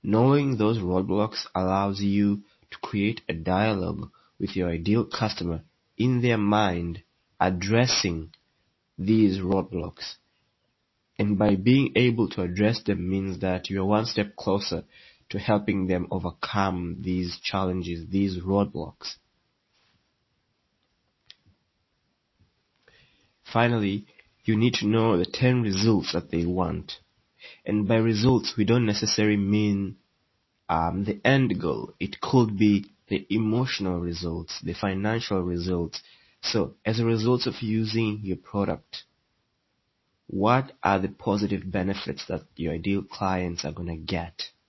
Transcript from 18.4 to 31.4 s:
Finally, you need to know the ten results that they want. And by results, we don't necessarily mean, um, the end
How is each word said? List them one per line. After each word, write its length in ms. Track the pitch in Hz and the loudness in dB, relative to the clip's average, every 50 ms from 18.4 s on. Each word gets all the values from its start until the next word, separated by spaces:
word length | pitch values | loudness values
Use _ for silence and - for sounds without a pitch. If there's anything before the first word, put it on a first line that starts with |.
| 87 92 98 101 101 - - 76 78 78 - _ - - - _ _ _ _ _ _ _ _ _ _ _ _ _ _ _ _ _ _ _ _ _ _ _ _ _ _ _ _ _ _ _ _ _ _ _ _ _ _ _ _ _ _ _ - _ _ _ _ _ _ _ _ _ _ _ _ _ _ _ _ _ _ _ _ _ _ _ _ _ _ _ _ _ _ _ _ _ _ _ _ _ _ _ _ _ _ - - | -2 0 2 2 2 0 -2 -10 -10 -10 -12 _ -16 -16 -16 _ _ _ _ _ _ _ _ _ _ _ _ _ _ _ _ _ _ _ _ _ _ _ _ _ _ _ _ _ _ _ _ _ _ _ _ _ _ _ _ _ _ _ -20 _ _ _ _ _ _ _ _ _ _ _ _ _ _ _ _ _ _ _ _ _ _ _ _ _ _ _ _ _ _ _ _ _ _ _ _ _ _ _ _ _ _ -2 2
Finally, 540 | 113 120 120 120 113 104 98 98 104 104 _ _ - _ _ _ _ _ | 2 4 4 4 2 0 0 -2 -4 -6 _ _ -20 _ _ _ _ _
you 100 | - 110 | 0 2
need 200 | 107 117 123 113 | 4 4 2 2
to 120 | - 101 | 2 0
know 300 | 104 107 113 110 113 104 | 2 2 4 4 4 4
the 80 | 87 - | 2 0
ten 360 | - - - 127 127 127 123 | -2 -2 2 2 4 4 2
results 520 | 117 107 95 95 104 117 110 92 78 - - | 2 0 0 2 4 4 4 2 0 -2 -4
that 180 | 87 - - | -4 -4 -2
they 140 | - 85 85 | -2 -2 0
want. 480 | 87 90 92 90 82 80 78 76 - - - _ _ _ _ _ _ _ _ - - - _ _ | 0 0 0 0 -2 -2 -6 -8 -12 -16 -18 _ _ _ _ _ _ _ _ -20 -20 -20 _ _
And 220 | - 104 104 104 | -2 0 0 2
by 100 | 98 113 | 2 2
results, 560 | 113 113 117 110 104 110 127 127 110 - - - | 4 4 2 2 4 4 4 4 4 0 -2 -2
we 60 | - 104 | 0 2
don't 220 | 101 117 123 120 | 4 4 4 4
necessarily 520 | 107 104 - - 104 - - 107 107 104 | 2 0 0 -2 -2 0 2 2 2 2
mean, 600 | 101 98 98 104 107 107 104 101 98 101 92 - _ _ _ _ _ _ _ _ _ _ _ _ _ _ - | 2 2 2 2 2 2 2 0 0 -2 -6 -8 _ _ _ _ _ _ _ _ _ _ _ _ _ _ -2
um, 340 | 85 82 82 85 87 92 101 | 0 0 0 0 -2 -2 -2
the 160 | 107 107 104 - | -4 -4 0 2
end 340 | 123 135 135 | 2 4 4